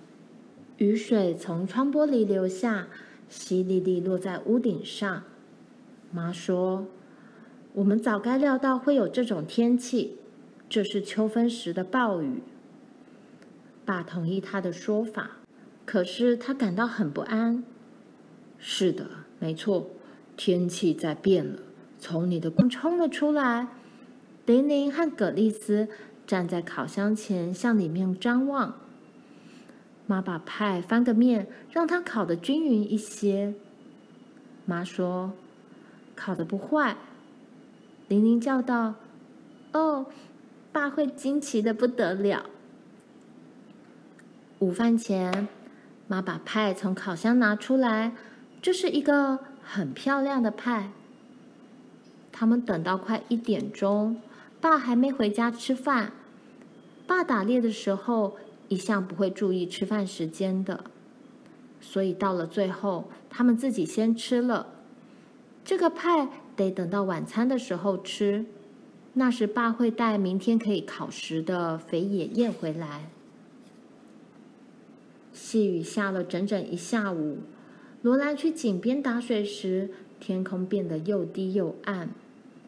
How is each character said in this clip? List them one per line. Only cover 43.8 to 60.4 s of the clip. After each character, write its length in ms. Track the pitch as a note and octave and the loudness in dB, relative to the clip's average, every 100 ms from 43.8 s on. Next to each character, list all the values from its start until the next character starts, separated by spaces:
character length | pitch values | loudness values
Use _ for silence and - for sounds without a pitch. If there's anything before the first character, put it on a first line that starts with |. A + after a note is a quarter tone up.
| - - - - - - - - | -20 -20 -20 -20 -20 -20 -18 -2
午 120 | F#3+ | 0
饭 260 | F3+ A#3 A3+ | 2 2 2
前， 520 | A3+ F#3+ F#3 F#3+ G#3 - - - - - - | 2 -2 0 -2 -4 -8 -20 -20 -20 -14 -6
妈 140 | F#3+ | -4
把 180 | F#3+ E3 - | -4 -6 -4
派 280 | G#3+ G#3 | 0 0
从 220 | F#3 G3+ F#3+ | 0 -2 -4
烤 180 | - | -6
箱 240 | E3 A3 B3 | -2 2 4
拿 160 | G#3+ | 4
出 220 | G#3 - C4 | 2 2 2
来， 400 | B3 A3 A3+ - - - - - | 4 2 -2 -6 -14 -20 -20 -4
这 100 | - | -2
是 180 | F4+ F4+ | 0 0
一 120 | C#4+ | 0
个 380 | C#4+ C#4+ C#4 C4 - - | 4 4 4 0 -6 -18
很 300 | - G3+ C#3+ | -8 -4 -4
漂 300 | - C4+ C#4 | -4 -2 0
亮 200 | C#4 C4+ | 2 2
的 80 | A3 | 0
派。 400 | G#3+ B3 A3+ G3 - - - - - - - - - - - - - - | 0 -2 -2 -4 -12 -20 -20 -20 -20 -20 -20 -20 -20 -20 -20 -20 -20 -18
他 140 | - A3+ | 0 4
们 160 | A#3+ | 4
等 200 | A#3+ E3+ | 2 0
到 160 | F3 F#3 | 0 -2
快 260 | G3+ A3+ - | -2 -4 0
一 80 | A#3 | -2
点 340 | A#3 G3 G#3 | 0 -2 -2
钟， 520 | - G3 G#3 A3 A#3 - - - - | -2 0 2 0 -2 -8 -20 -20 -2
爸 160 | D#4+ D4+ | 4 4
还 180 | B3 A#3+ | 4 4
没 160 | C#4 | 4
回 180 | C4 G#3 | 2 0
家 220 | G#3 A#3 | 2 0
吃 240 | A#3 - C4 | 0 -2 -2
饭。 380 | D4 B3+ G3+ - - - - - - - - - - | 2 0 0 -8 -20 -20 -20 -20 -20 -20 -20 -10 0
爸 200 | F#4 E4+ | 0 2
打 180 | A3+ | 2
猎 160 | G3+ B3 | 2 4
的 100 | A3+ | 2
时 240 | G#3+ - | 0 -2
候， 440 | G3 A#3+ A3+ G3+ - - - - | -2 0 0 0 -4 -16 -14 -4
一 60 | F#3 | -2
向 320 | - G3+ F#3 | 0 -2 -2
不 80 | F3 | 0
会 140 | F#3+ | -2
注 240 | F#3+ G3+ | 0 0
意 120 | F#3 F3 | 0 -4
吃 200 | - F#3+ | -4 -2
饭 200 | G#3+ F#3+ | -2 -2
时 220 | - D#3+ | -4 -6
间 340 | - | -4